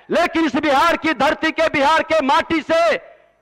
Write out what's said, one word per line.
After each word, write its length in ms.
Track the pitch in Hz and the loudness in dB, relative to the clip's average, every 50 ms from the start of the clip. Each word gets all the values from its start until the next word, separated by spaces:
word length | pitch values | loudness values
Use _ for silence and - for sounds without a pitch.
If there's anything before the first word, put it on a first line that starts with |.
| _ - | _ -4
लेकिन 360 | 208 311 349 349 - 330 330 | 0 0 0 0 0 -2 -2
इस 100 | 262 220 | 0 -2
बिहार 400 | 311 302 302 262 277 330 339 311 | -2 0 2 2 2 2 2 0
की 160 | - - 320 302 | 0 -2 -4 -2
धरती 360 | 220 269 311 311 - 311 320 | 0 0 0 0 -2 -4 -4
के, 160 | 311 320 320 311 | 0 0 -2 0
बिहार 320 | 311 294 269 302 320 311 302 | 0 0 2 2 2 0 0
के 200 | - 320 311 269 | 0 0 0 2
माटी 380 | 269 302 320 - - 330 302 | 2 0 0 0 -2 -4 -4
से 340 | - - 320 330 339 320 240 - - - - - _ _ _ _ | -2 0 0 2 2 2 0 -2 -6 -14 -20 -20 _ _ _ _